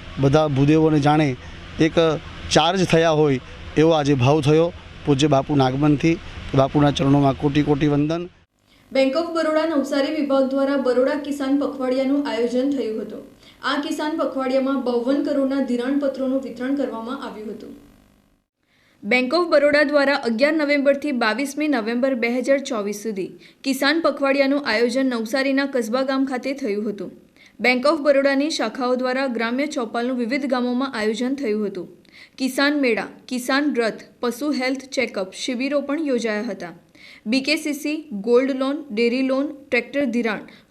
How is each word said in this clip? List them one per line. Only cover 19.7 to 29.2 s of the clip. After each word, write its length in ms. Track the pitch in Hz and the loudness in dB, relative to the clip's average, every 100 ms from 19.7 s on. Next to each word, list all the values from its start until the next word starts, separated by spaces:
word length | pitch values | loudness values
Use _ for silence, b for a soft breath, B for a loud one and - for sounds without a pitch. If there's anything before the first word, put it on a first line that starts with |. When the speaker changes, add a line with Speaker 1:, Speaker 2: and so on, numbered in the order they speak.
| 294 | 4
Speaker 2:
દ્વારા 320 | 285 294 277 277 | 4 4 4 2
અગિયાર 380 | 233 226 285 | 0 2 2
નવેમ્બરથી 580 | 311 285 285 277 277 294 | 2 2 2 2 2 0
બાવીસમી 560 | 247 220 220 277 294 302 | 0 0 0 -4 -2 0
નવેમ્બર 480 | 254 214 240 269 247 | 0 0 0 0 0
બે 140 | 233 | -2
હજાર 300 | 254 247 277 | 0 2 0
ચોવીસ 440 | 277 233 202 202 | 0 -4 -4 -6
સુધી 240 | 226 196 175 B B B | -6 -6 -8 B B B
કિસાન 380 | - 262 277 330 | -4 0 0 2
પખવાડિયાનું 680 | 320 285 277 277 269 285 277 | 0 0 2 2 2 0 0
આયોજન 380 | 214 240 254 262 | 0 2 2 0
નવસારીના 600 | 233 220 277 269 269 277 | -2 -2 -2 0 0 0
કસબા 360 | 269 214 254 | -2 -2 -2
ગામ 240 | 269 269 269 | 0 0 0
ખાતે 280 | 247 262 | -2 -4
થયું 360 | 277 240 208 214 | -4 -4 -4 -4
હતું. 220 | 196 - - _ b b - | -6 -10 -14 _ b b -2
બેંક 260 | 233 254 285 | 0 2 2
ઓફ 140 | 320 | 2
બરોડાની 500 | 294 269 277 277 302 | 4 4 4 2 0
શાખાઓ 460 | 320 226 247 247 247 | -2 -4 -2 -2 0
દ્વારા 320 | 254 254 | -2 -2